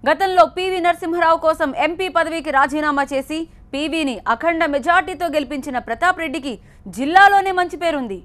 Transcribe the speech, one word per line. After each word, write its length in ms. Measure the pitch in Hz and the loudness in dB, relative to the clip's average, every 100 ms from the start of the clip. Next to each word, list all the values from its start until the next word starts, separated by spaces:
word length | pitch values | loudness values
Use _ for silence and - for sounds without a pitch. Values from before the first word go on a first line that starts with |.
| - | 2
గతంలో 340 | 311 381 370 320 | 0 2 4 4
పివి 240 | - 370 370 349 | 2 -4 0 0
నరసింహరావు 520 | 339 349 349 330 330 | -2 -2 0 2 2
కోసం 260 | 320 320 302 240 | 2 0 -2 -2
ఎంపీ 220 | 302 339 370 339 | -2 -2 -2 -2
పదవికి 340 | 330 330 311 269 | -2 -4 -2 0
రాజీనామా 480 | 277 294 302 277 277 | 2 0 -2 -2 -2
చేసి 260 | 269 269 311 330 - - | -4 -4 -8 -8 -14 -12
పీవీని 400 | 277 302 320 294 220 - | -6 -4 -2 -2 -4 -2
అఖండ 300 | 233 320 330 320 | 0 0 0 0
మెజార్టీతో 540 | 285 294 349 311 339 349 294 | 0 2 2 2 -4 -2 -2
గెలిపించిన 400 | 254 285 285 254 233 | -2 -8 -6 -8 -6
ప్రతాప్ 340 | 226 349 359 | 0 0 0
రెడ్డికి 300 | 320 302 269 214 - - 196 180 | -4 -6 -8 -10 -14 -20 -16 -6
జిల్లాలోనే 560 | 277 359 403 403 381 370 | 2 6 8 6 2 0
మంచి 160 | 359 339 | -2 -2
పేరుంది. 340 | 339 302 240 190 | -2 -2 -4 -8